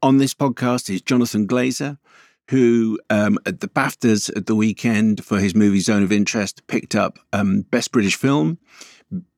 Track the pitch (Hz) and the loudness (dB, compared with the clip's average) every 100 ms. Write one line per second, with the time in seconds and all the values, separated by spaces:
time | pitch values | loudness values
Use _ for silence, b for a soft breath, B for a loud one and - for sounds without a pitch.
0 | 135 135 139 - 139 117 123 123 - 92 | 2 4 2 0 -2 -2 -2 -2 -4 -8
1 | - 123 120 107 101 123 127 123 143 147 | -2 0 0 -2 0 0 -2 -4 -8 -10
2 | b b b b _ 131 120 117 113 104 | b b b b _ 2 4 4 2 -2
3 | - 107 104 101 92 92 101 139 135 - | -2 0 2 0 -2 -8 -6 -4 -4 0
4 | 120 104 - 107 107 110 110 98 120 107 | 2 2 0 -6 -2 0 0 0 -2 0
5 | 110 104 - 104 98 107 104 98 104 104 | 0 0 -2 -2 2 4 4 4 2 2
6 | 95 104 98 113 95 - - 120 - 104 | 2 0 0 -2 -6 -8 -8 -8 -2 -2
7 | 95 - _ 101 101 101 - 120 - 120 | -2 -6 _ -4 0 -2 -2 -4 -2 0
8 | 98 85 135 147 160 170 B B B B | 0 0 0 0 0 -4 B B B B
9 | B 92 - | B -12 -12